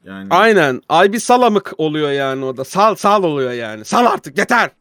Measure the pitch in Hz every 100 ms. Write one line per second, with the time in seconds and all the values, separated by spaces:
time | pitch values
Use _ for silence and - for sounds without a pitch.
0 | - 98 98 175 220 202 143 123 - 165
1 | 196 220 - 247 240 208 - - 156 151
2 | 147 139 135 135 131 123 131 185 214 190
3 | 202 208 175 143 127 120 110 110 107 214
4 | 240 - 151 143 208 247 175 _